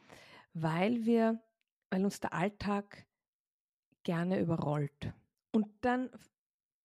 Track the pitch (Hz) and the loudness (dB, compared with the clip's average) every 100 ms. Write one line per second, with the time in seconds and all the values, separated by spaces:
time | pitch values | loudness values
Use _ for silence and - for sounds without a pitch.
0 | - - - - - 170 160 165 202 240 | -20 -20 -20 -20 -14 -4 -2 0 0 0
1 | 220 233 226 226 - _ _ _ _ 185 | 2 4 4 0 -6 _ _ _ _ 0
2 | 196 - - 160 190 208 190 202 202 - | 0 -2 -4 -2 -2 -2 -4 -4 -4 -14
3 | - _ _ _ _ _ _ _ _ _ | -20 _ _ _ _ _ _ _ _ _
4 | - 165 175 190 175 165 151 147 143 - | -4 -2 0 0 0 0 0 0 -2 -4
5 | - - _ _ _ 226 208 - 247 254 | -8 -8 _ _ _ 0 0 -2 -2 0
6 | 254 - - _ _ _ _ _ | -2 -10 -20 _ _ _ _ _